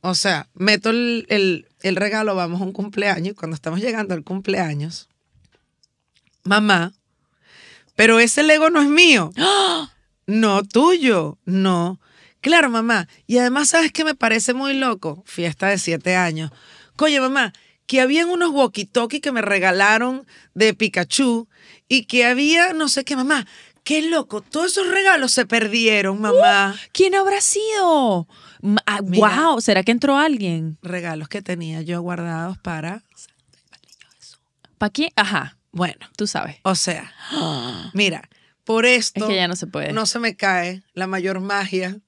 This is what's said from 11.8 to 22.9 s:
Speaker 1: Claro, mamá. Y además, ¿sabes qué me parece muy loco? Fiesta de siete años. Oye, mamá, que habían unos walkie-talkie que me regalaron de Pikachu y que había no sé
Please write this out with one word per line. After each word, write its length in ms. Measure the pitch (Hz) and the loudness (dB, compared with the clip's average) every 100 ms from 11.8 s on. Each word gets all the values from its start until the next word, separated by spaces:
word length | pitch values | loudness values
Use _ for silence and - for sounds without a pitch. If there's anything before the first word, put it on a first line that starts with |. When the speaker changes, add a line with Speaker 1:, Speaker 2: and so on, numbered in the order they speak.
| 170 185 _ _ _ _ | 0 -6 _ _ _ _
Speaker 1:
Claro, 300 | 262 339 285 | 0 2 2
mamá. 380 | 233 233 220 165 _ _ | 0 0 -2 -4 _ _
Y 120 | 240 | 0
además, 300 | 247 262 294 | 2 0 2
¿sabes 240 | 330 320 | 2 0
qué 120 | - | -2
me 100 | 311 | -4
parece 400 | 285 226 220 226 | -2 0 0 -2
muy 200 | 247 277 | -2 -2
loco? 480 | 269 262 202 165 156 - | -2 -2 -4 -8 -10 -14
Fiesta 420 | - 170 151 190 | -6 -6 -4 -2
de 100 | 196 | -2
siete 380 | 180 165 - 180 | -2 -4 0 0
años. 340 | 175 156 156 - _ - _ - | 0 -4 -8 -12 _ -20 _ -2
Oye, 220 | 302 285 | 2 2
mamá, 320 | 262 269 226 - _ _ - | 0 0 -2 -6 _ _ -2
que 140 | 262 | 2
habían 280 | 254 302 339 | 2 2 0
unos 220 | 359 349 | 0 0
walkie-talkie 680 | 285 247 202 202 247 233 285 | 2 0 -2 -4 -2 -2 -4
que 120 | 294 | -4
me 100 | 247 | -4
regalaron 840 | 208 196 185 180 202 220 247 262 - - _ | 0 2 2 4 4 4 0 -6 -12 -20 _
de 200 | - 220 | 0 2
Pikachu 720 | - 220 - 175 - 269 233 226 _ _ - _ | 2 -2 -2 -4 0 0 0 -6 _ _ -20 _
y 160 | 262 | -2
que 200 | - 247 | 0 2
había 480 | 240 247 294 330 359 | 2 2 2 4 2
no 160 | 320 | 0
sé 160 | 302 | -2